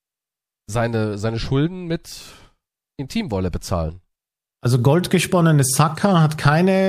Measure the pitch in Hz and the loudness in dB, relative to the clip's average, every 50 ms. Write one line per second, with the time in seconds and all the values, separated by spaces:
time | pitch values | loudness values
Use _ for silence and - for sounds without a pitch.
0 | _ _ _ _ _ _ _ _ _ _ _ _ _ - 104 117 117 120 117 110 | _ _ _ _ _ _ _ _ _ _ _ _ _ -6 -4 -2 -2 -2 -2 -2
1 | 107 107 104 101 104 113 113 110 - - 135 139 151 170 185 185 175 165 - - | -2 -2 -4 -4 -4 -4 -4 -6 -4 -2 -2 -2 -2 -2 -6 -8 -8 -8 -8 -8
2 | - - - - - - - - - _ _ _ _ _ _ _ _ _ _ - | -10 -14 -20 -20 -20 -20 -20 -20 -20 _ _ _ _ _ _ _ _ _ _ -14
3 | 135 - - 226 214 139 101 95 92 87 - 90 - - - 85 80 80 85 90 | -10 -6 -6 -6 -4 -4 -4 -4 -4 -4 -4 -6 -6 -6 -4 -4 -4 -6 -8 -12
4 | _ _ _ _ _ _ _ _ _ _ _ _ - 120 127 123 117 135 147 180 | _ _ _ _ _ _ _ _ _ _ _ _ -2 0 0 2 4 4 2 2
5 | 175 - 190 175 - - 190 175 165 165 156 143 135 131 - - 151 156 156 - | 2 0 0 0 0 0 2 2 4 4 4 4 2 2 2 0 0 0 0 0
6 | - 202 185 165 156 151 156 - - 147 151 165 180 190 190 190 190 | 2 2 4 4 4 2 2 0 0 2 2 4 4 2 2 2 2